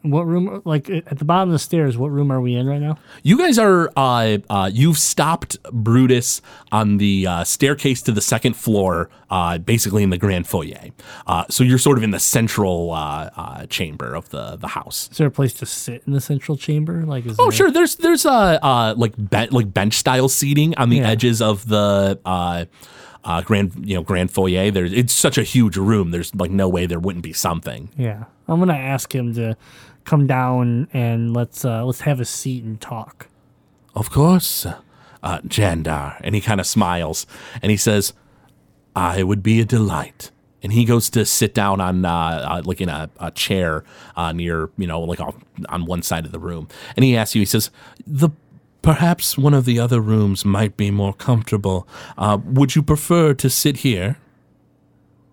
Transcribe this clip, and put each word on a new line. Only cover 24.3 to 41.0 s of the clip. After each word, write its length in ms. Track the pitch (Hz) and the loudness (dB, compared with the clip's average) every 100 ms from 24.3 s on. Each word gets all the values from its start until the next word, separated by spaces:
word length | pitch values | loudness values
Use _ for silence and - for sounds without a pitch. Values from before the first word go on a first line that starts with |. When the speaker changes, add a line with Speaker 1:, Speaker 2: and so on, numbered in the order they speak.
Speaker 2:
foyer. 400 | - 95 92 98 | 0 0 2 2
There's, 220 | 98 90 | 0 0
it's 200 | 104 123 | 0 0
such 240 | - 156 135 | 2 0 0
a 60 | |
huge 340 | 110 131 113 95 | 0 2 2 2
room. 320 | 95 110 87 | 2 2 2
There's, 240 | 87 85 | -2 -6
like, 160 | 101 90 | -6 -2
no 180 | 95 95 | 0 0
way 200 | 90 90 | 0 -2
there 120 | 85 | -2
wouldn't 240 | 90 87 | -4 -6
be 100 | 82 | -10
something. 560 | 80 - 85 78 58 85 - | -4 -4 -4 -8 -12 -14 -8
Speaker 1:
Yeah. 280 | 123 104 113 _ - | -6 -6 -14 _ -4
I'm 100 | 165 | 0
gonna 160 | 185 | 2
ask 400 | 151 131 135 - | 0 -2 -6 -4
him 220 | 135 120 117 | -4 -4 -4
to 200 | 113 113 _ - - _ | -4 -6 _ -20 -20 _
come 220 | - 156 139 | -2 2 2
down 600 | 131 127 127 123 117 147 | 2 0 0 0 0 -2
and 380 | 135 117 117 117 | -2 -2 0 -2
let's, 320 | 117 120 - | -2 -4 -4
uh, 220 | 131 113 120 | -4 -2 -4
let's 160 | 123 | -4
have 180 | - 135 | -2 -2
a 60 | 120 | -4
seat 380 | - - 127 | -6 -6 -8
and 180 | 113 110 | -8 -10
talk. 460 | - 117 104 - - _ _ _ _ _ _ - | -10 -12 -12 -20 -20 _ _ _ _ _ _ -6
Speaker 2:
Of 140 | 113 | -2
course, 560 | - 151 180 - - 95 85 _ _ - - | 2 6 4 2 -6 -6 -10 _ _ -20 -12
uh, 180 | 87 87 | -8 -8
Jandar. 720 | 92 - 104 82 80 78 71 - | -6 0 2 2 -2 -4 -6 -8
And 120 | 80 | -4
he 80 | 107 | -2
kinda 220 | - 104 | 0 0
smiles 640 | 87 - 95 87 80 82 - - - - | 0 0 2 0 -2 -6 -10 -16 -18 -6
and 80 | 98 | 0
he 80 | 104 | 2
says, 340 | - 104 98 - _ _ _ _ _ _ _ - | 2 2 0 -6 _ _ _ _ _ _ _ -4
"I 260 | 90 92 | -2 0
would 220 | 95 101 | 0 0
be 180 | 98 113 | 2 2
a 40 | 110 | 4
delight." 680 | 120 107 80 - _ - _ _ _ | 2 2 0 -6 _ -20 _ _ _
And 100 | - | -2
he 120 | 110 120 | 2 4
goes 240 | 117 | 2